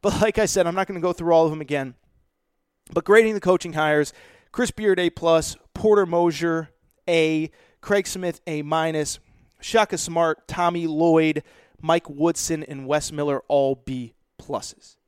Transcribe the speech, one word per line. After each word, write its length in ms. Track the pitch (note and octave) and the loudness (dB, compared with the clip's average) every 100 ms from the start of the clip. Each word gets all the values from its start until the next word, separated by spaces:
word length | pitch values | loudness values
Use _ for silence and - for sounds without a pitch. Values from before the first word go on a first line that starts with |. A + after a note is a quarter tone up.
But 200 | G#3 F#3+ | -2 0
like 180 | G#3+ G#3 | 0 2
I 80 | G#3+ | 0
said, 200 | G3+ E3+ | 2 0
I'm 80 | |
not 120 | F3+ F#3+ | 0 -4
gonna 140 | F#3 | -2
go 120 | F3+ | -4
through 200 | E3+ E3+ | -2 2
all 120 | E3 | 4
of 60 | D#3+ | 4
them 100 | D#3 | -2
again. 340 | C#3 C#3+ C3+ B2 _ _ _ _ _ _ _ _ _ | -4 -4 -4 -12 _ _ _ _ _ _ _ _ _
But 120 | F3 | -6
grading 300 | E3 G#3+ A3 | 4 4 6
the 60 | G#3+ | 0
coaching 340 | F3+ F#3 F3 | 0 0 0
hires, 380 | D#3+ D#3 D3+ D3 - - _ _ | -2 0 2 0 -6 -20 _ _
Chris 180 | - B3 | -4 -4
Beard, 280 | - G#3+ F#3 | 0 0 2
A 120 | F3 | 0
plus, 460 | - E3 E3 D#3 - _ | -2 2 2 0 -12 _
Porter 320 | - A3 G#3 F#3 | -2 4 4 4
Moser, 640 | E3+ F3 C#3+ E3+ E3 D#3 _ _ _ - | 2 0 0 -2 -2 -6 _ _ _ -2
A, 420 | E3 D#3+ D#3 D#3 _ _ _ | 2 2 0 -4 _ _ _
Craig 240 | - G3+ F#3+ | -2 -2 -2
Smith, 340 | F#3+ F3+ E3 - | -6 -8 -8 -10
A 160 | D3+ | -8
minus, 560 | D3 D#3+ D#3+ D#3 D3 - _ _ _ _ | -4 -2 -2 -4 -6 -8 _ _ _ _
Shaka 380 | - A3+ G#3 F3 | -2 0 0 -4
Smart, 500 | - E3+ E3 D#3 - | -4 0 0 -2 -8
Tommy 380 | - F3 E3+ E3 | -2 -2 0 -4
Lloyd, 560 | D3+ E3 D#3+ D#3 D3+ - _ _ _ | 0 4 4 4 -2 -8 _ _ _
Mike 260 | - E3+ - | 0 0 0
Woodson, 540 | C#3+ E3 E3 - D#3+ | -2 -2 0 -4 -6
and 240 | D3+ C#3 C3+ | -8 -14 -4
Wes 260 | D3+ - | -4 -4
Miller, 300 | D3+ D3 C#3 - | -6 -4 -4 0
all 260 | C#3+ C#3 | 0 2
B 400 | C3 - B2+ A#2 _ _ _ | -2 -6 -10 -10 _ _ _
pluses. 560 | - B2+ - - - _ | -10 -10 -10 -18 -20 _